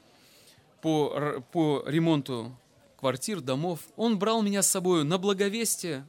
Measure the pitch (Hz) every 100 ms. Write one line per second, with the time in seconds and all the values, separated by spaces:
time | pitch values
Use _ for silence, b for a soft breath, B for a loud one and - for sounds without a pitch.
0 | b b b b b b b _ 160 156
1 | 139 139 147 127 - 170 151 139 - 160
2 | 165 151 135 120 113 127 _ _ _ -
3 | 135 123 - 190 127 135 175 160 - -
4 | 233 202 214 226 202 196 185 190 180 175
5 | 147 185 202 190 202 226 220 - 175 135